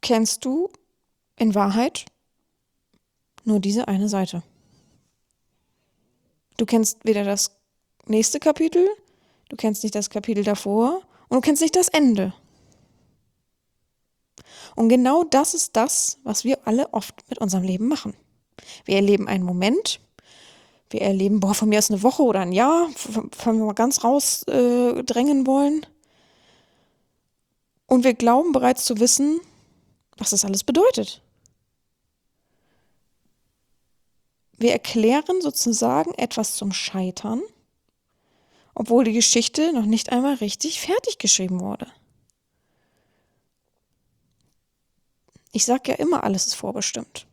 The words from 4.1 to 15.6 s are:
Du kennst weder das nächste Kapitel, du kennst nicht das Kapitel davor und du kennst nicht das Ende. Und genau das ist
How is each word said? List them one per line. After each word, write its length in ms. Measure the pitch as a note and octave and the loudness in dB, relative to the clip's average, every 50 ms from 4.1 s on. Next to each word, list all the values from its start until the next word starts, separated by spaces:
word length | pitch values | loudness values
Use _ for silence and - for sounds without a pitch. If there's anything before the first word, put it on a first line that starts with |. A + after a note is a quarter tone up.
| G3 G3 F#3+ - - F3 - _ _ _ _ _ _ _ _ _ _ _ _ _ _ _ _ _ _ _ _ _ _ _ _ _ _ _ _ _ _ _ _ _ _ _ _ _ _ _ _ _ _ | 0 -2 -2 -4 -6 -12 -12 _ _ _ _ _ _ _ _ _ _ _ _ _ _ _ _ _ _ _ _ _ _ _ _ _ _ _ _ _ _ _ _ _ _ _ _ _ _ _ _ _ _
Du 100 | - A3+ | -4 -2
kennst 380 | G#3 A#3 A3+ A3 - - _ _ | 2 2 2 2 0 -4 _ _
weder 200 | A3 A3 G#3 G3+ | 0 0 0 0
das 280 | G3+ G3+ G3 - - _ _ _ _ _ _ _ _ _ _ _ | -2 -2 -2 -4 -6 _ _ _ _ _ _ _ _ _ _ _
nächste 340 | - G#3+ A3 A3+ - - D4 | -2 0 0 0 0 -2 0
Kapitel, 460 | - D#4 D4 - D#4+ D#4+ - F4 F4+ G4 G#4+ - _ _ _ _ _ _ _ _ _ _ | 0 0 2 2 0 0 2 2 2 2 0 -4 _ _ _ _ _ _ _ _ _ _
du 80 | - | -12
kennst 260 | - - A3 G#3+ - | -4 -4 -4 -2 -2
nicht 120 | - G#3+ - | -6 -4 -4
das 160 | G#3 G3+ - | -4 -6 -6
Kapitel 340 | - G#3 G3 - A3+ G3+ G3+ | -8 -8 -4 -2 -2 -2 0
davor 580 | G#3 G#3 G3 - G3 G3+ A3 A#3 C4 E4+ F#4+ - _ _ _ _ _ | -2 -2 -2 -2 -2 0 2 2 2 0 -4 -8 _ _ _ _ _
und 80 | A#3+ | 0
du 40 | C4 | 2
kennst 220 | A#3+ D#4 D4 C#4+ | 2 2 2 2
nicht 140 | E4 D#4 - | 2 2 2
das 120 | F#4 F4 D4 | 2 2 2
Ende. 460 | - D#4 D4+ B3+ A3 G3+ F#3+ F#3+ - _ _ _ _ _ _ _ _ _ _ _ _ _ _ _ _ _ _ _ _ _ _ _ _ _ _ _ _ _ _ _ _ _ _ _ _ _ _ _ _ - - _ - - - - - | 2 4 4 4 4 2 0 -4 -6 _ _ _ _ _ _ _ _ _ _ _ _ _ _ _ _ _ _ _ _ _ _ _ _ _ _ _ _ _ _ _ _ _ _ _ _ _ _ _ _ -20 -20 _ -20 -20 -20 -14 -4
Und 120 | - A3+ A3+ | 0 4 4
genau 360 | A#3+ B3+ B3 B3 C#4 E4 F4 | 6 6 4 4 4 2 2
das 300 | - - C4+ D4+ - - | 4 2 2 2 2 -2
ist 220 | D#4+ | -4